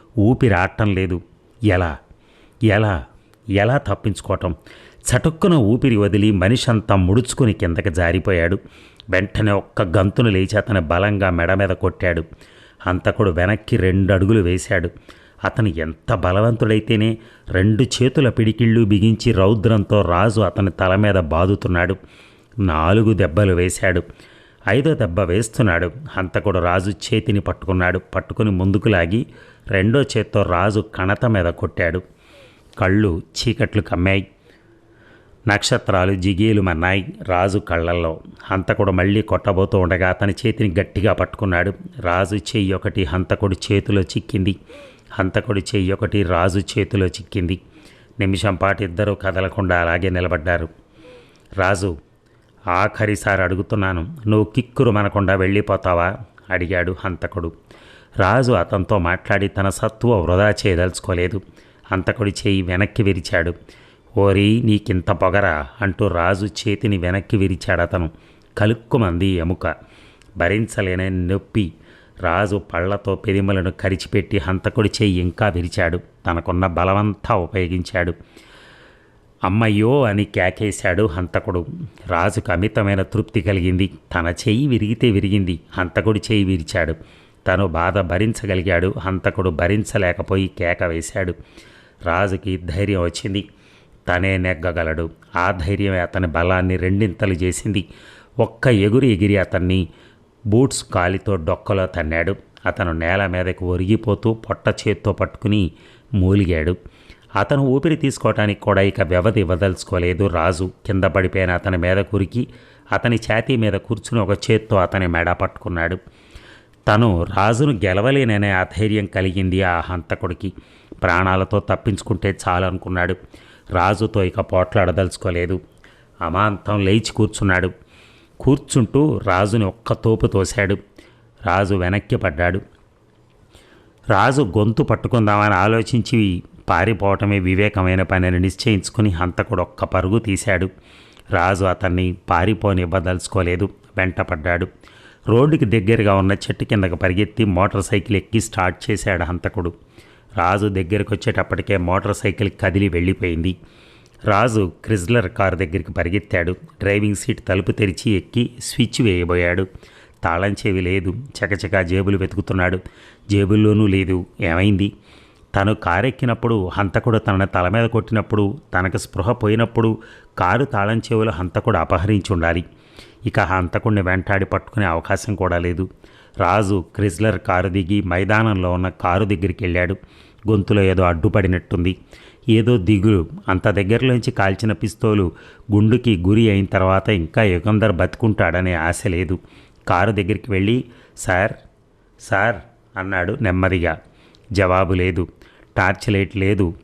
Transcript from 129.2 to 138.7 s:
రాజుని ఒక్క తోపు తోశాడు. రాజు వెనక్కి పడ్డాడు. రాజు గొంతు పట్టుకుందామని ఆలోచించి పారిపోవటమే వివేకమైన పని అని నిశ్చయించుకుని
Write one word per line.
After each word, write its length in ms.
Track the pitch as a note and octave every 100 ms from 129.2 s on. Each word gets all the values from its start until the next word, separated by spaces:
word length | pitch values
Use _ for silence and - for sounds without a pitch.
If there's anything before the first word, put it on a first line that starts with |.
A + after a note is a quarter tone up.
| G#2+
రాజుని 380 | F#2 G#2 A2+
ఒక్క 280 | G2+ - -
తోపు 340 | A2+ A#2 A2 A#2
తోశాడు. 500 | G2+ F#2 - G2 G2 - - - _ _ _ -
రాజు 280 | F2 G2
వెనక్కి 420 | G2 F2+ G2+ - G2+
పడ్డాడు. 440 | F#2 D2 F2 F#2+ - _ _ _ _ _ _ _ _ - _ - _ _ -
రాజు 320 | G2 A2+ C3+
గొంతు 400 | A#2+ F#2+ G#2 A2
పట్టుకుందామని 720 | - A2 - A#2+ G#2+ G#2 G#2
ఆలోచించి 880 | F#2+ G2+ A2+ A2+ B2 G2 A#2 G#2 F2+ - - -
పారిపోవటమే 680 | F2 F#2+ F2+ G2 G2 G2+ G2+
వివేకమైన 640 | F2+ F#2 G#2 G2 F#2 F#2+
పని 240 | F#2 F#2 F2+
అని 140 | F2+
నిశ్చయించుకుని 680 | F#2+ - A#2+